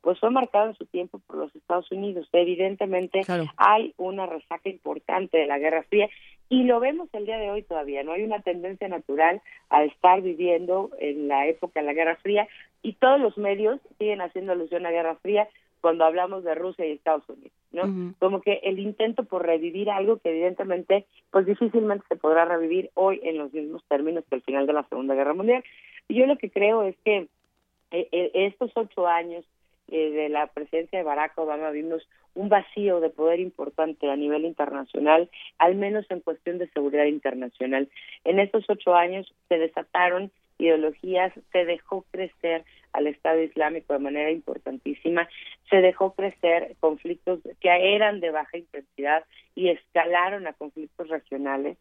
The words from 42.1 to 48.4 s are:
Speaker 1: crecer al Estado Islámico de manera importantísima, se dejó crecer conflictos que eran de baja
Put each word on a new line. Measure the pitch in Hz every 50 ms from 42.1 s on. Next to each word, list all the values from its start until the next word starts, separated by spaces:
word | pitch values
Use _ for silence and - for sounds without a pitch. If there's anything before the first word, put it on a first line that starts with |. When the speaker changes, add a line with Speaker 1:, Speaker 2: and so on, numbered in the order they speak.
Speaker 1:
crecer | - 185 190 170 _ _ - 170 165 165 160 _ _ _ _ _ -
al | 147 147
Estado | 151 147 _ _ 160 160 165
Islámico | 160 156 - - 156 151 160 165 - _
de | 147 139
manera | 139 139 143 147 151 156
importantísima, | 160 165 - - - - _ 135 135 127 _ 143 143 - - 165 175 170 170 170 - - - - - _ _ -
se | 202
dejó | 190 180 185 180 - 190 190 190
crecer | - 190 196 - _ - 170 165 170 - - - _
conflictos | - 160 156 147 - 175 175 - _ - 185 165 _ - - _
que | - 180 175 180 185 190 202
eran | 208 214 208 208 202
de | 170 165
baja | 156 156